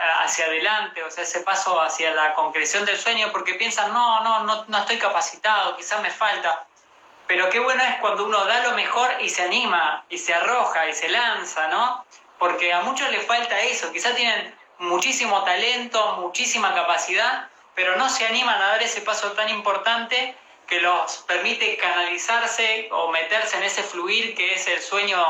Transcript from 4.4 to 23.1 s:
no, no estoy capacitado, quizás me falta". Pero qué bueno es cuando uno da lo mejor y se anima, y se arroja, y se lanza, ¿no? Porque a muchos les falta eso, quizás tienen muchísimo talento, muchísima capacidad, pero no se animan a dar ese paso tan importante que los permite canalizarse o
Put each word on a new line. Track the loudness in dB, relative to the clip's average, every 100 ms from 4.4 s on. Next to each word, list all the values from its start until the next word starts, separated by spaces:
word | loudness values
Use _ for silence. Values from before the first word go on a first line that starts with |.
no, | 2 -2 -2
no | -2
estoy | 0 0
capacitado, | 0 0 -2 -2 0 2 2 -2
quizás | -4 -4
me | -2
falta". | 0 0 0 0 -2 -6 _ _ -20 -20 -10 -2
Pero | 2 2
qué | 2
bueno | 2 2
es | 2 2
cuando | 0 0 0
uno | 2
da | 2 2
lo | 2
mejor | 0 0 2 2 2
y | -2
se | -2
anima, | 0 0 2 2 0 -2 -6
y | -8
se | -2
arroja, | 0 2 2 2 0 -2
y |
se | -2 -2
lanza, | 0 0 -2 -4 -4 0
¿no? | 0 0 -2 -8 -20 -14 -2
Porque | 0 2 2
a | 2
muchos | 0 -2 -2
les | -2 0
falta | 0 0 0
eso, | 0 -2 -4
quizás | -2 -2
tienen | 0 0 0 -4 -14 -20 -8
muchísimo | -2 0 0 0 2 2
talento, | 2 0 0 -2 -2 0 0 0
muchísima | -4 -4 -2 0 0
capacidad, | 2 2 0 0 0 2 0 -6 -18 -10
pero | -2 0 2
no | 2
se | 0 0
animan | 0 2 2
a | 2
dar | 2
ese | 0 -2
paso | -4 -2 -2
tan | -2 -2
importante | -2 0 0 0 0 0 -2 -2 -8 -20 -14 -4
que | 0
los | 2 2 0 -6 -4
permite | -2 0 0 -2 0
canalizarse | 0 0 0 -2 0 0 0 0 0 0 -2
o | -2 0